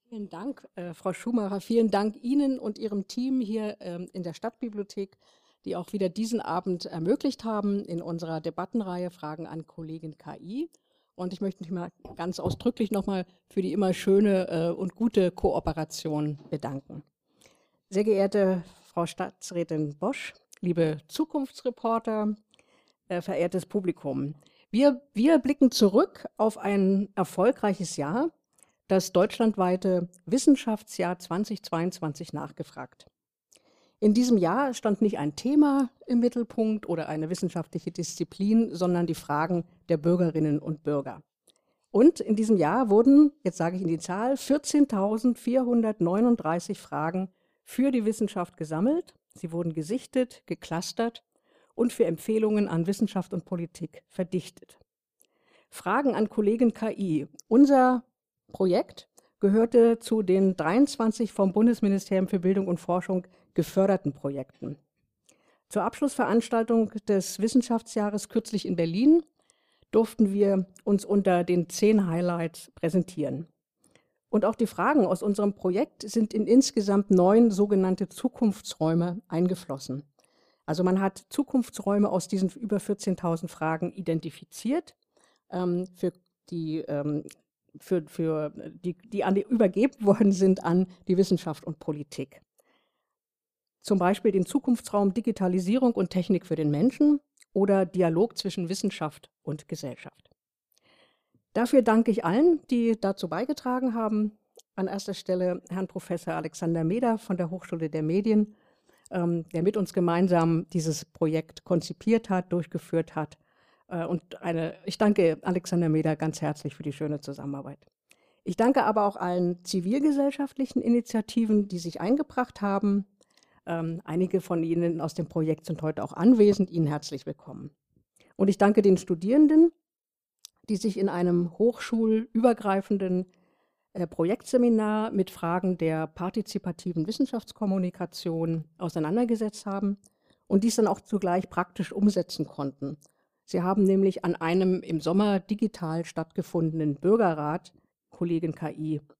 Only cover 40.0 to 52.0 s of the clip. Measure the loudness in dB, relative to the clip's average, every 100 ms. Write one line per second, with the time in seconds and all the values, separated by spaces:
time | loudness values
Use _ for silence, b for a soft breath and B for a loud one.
40 | 2 2 2 0 0 0 -4 -6 -4 -4
41 | -4 -12 -20 _ _ _ _ _ _ 4
42 | 6 4 0 0 4 4 4 2 4 6
43 | 8 8 6 4 -4 -2 -2 -2 -2 -4
44 | -4 -4 -2 -2 0 -2 2 2 4 2
45 | 0 0 0 0 0 0 2 2 0 0
46 | 0 2 2 2 0 -4 -4 -10 -8 -6
47 | -4 -4 -6 _ _ _ -8 0 0 2
48 | 0 -2 -4 -4 -8 -8 -8 -2 0 0
49 | -4 _ _ -14 -10 -6 -4 -6 -4 -6
50 | -4 -4 -4 -6 -12 -12 -8 -8 -6 -4
51 | -4 -6 _ _ _ _ _ -2 -2 2